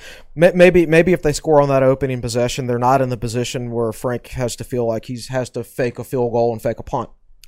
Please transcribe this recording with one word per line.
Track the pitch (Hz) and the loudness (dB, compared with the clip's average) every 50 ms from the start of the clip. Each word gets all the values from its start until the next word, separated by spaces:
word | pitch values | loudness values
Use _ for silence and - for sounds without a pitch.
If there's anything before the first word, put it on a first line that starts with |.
| - - - - - - - | -8 -18 -20 -20 -20 -14 0
may-, | 143 165 180 170 | 2 4 4 6
maybe, | 180 175 180 175 180 165 | 6 6 6 8 6 4
maybe | 147 160 165 175 185 | 6 4 4 4 4
if | 175 165 | 2 2
they | - 151 143 | 0 -2 -2
score | - - 165 156 143 | -2 0 2 4 4
on | 143 139 | 4 4
that | 139 135 131 | 2 2 4
opening | 131 135 135 143 131 127 123 | 2 2 2 -2 -4 -4 -4
possession, | 117 120 110 123 120 123 - - 127 | -6 -4 -2 -2 -2 -2 -2 -4 -4
they're | 120 123 120 | -4 -2 0
not | 123 123 135 135 | 2 2 2 2
in | 131 123 | 2 0
the | 123 | -2
position | 107 123 117 110 123 123 - - 131 120 120 | -4 -6 -4 -4 -4 -4 -4 -6 -8 -8 -6
where | 117 117 117 113 | -4 -4 -4 -4
Frank | 107 - - 127 123 120 - | -4 -4 -6 -6 -6 -6 -8
has | - - 131 127 117 - | -10 -8 -6 -6 -6 -6
to | - 120 | -8 -10
feel | - - 123 117 | -8 -4 -4 -2
like | 113 113 110 - | -2 -4 -4 -6
he | - 127 117 107 - | -10 -12 -12 -10 -6
has | 131 131 123 - | -6 -6 -6 -6
to | - 123 113 | -8 -10 -12
fake | - - - 131 120 117 - | -10 -6 -4 -4 -4 -4 -8
a | 120 | -10
field | - - 127 120 120 | -6 -4 -2 -2 0
goal | 113 120 117 120 117 | 0 0 0 0 -2
and | 110 | -2
fake | - 120 113 - | -4 -4 -6 -6
a | - | -8
punt. | - - 127 110 - - _ _ _ - - - | -6 -6 -6 -6 -8 -14 _ _ _ -20 -20 -8